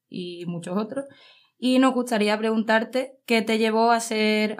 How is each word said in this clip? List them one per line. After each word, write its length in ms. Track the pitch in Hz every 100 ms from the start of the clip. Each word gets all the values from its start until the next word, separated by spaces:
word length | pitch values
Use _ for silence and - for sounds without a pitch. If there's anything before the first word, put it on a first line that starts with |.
| _
y 380 | - 180 175 175
muchos 320 | 175 175 185
otros. 280 | - 269 277 - - _ _ _
Y 220 | 247 254
nos 120 | 262
gustaría 460 | 247 240 220 208 214
preguntarte 800 | 220 220 226 220 226 254 262 - -
qué 160 | 226
te 160 | 220 220
llevó 320 | 220 220 226
a 80 | 233
ser 560 | 226 220 214 214 214 214